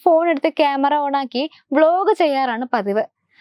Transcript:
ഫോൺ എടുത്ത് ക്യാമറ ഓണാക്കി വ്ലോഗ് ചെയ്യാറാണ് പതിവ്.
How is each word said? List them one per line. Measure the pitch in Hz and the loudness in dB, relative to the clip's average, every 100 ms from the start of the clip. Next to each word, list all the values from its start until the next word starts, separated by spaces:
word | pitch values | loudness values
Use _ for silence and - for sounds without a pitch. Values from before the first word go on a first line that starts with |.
ഫോൺ | - 320 339 | 2 2 2
എടുത്ത് | 294 320 | 0 -2
ക്യാമറ | 302 294 277 277 | 0 0 0 0
ഓണാക്കി | 294 285 277 269 240 302 - _ | 0 -2 -4 -4 -6 -6 -8 _
വ്ലോഗ് | 277 311 359 403 | 2 2 2 0
ചെയ്യാറാണ് | 427 330 269 262 226 254 | 0 0 0 -2 -4 -4
പതിവ്. | 240 202 202 214 _ _ _ | -4 -2 -4 -4 _ _ _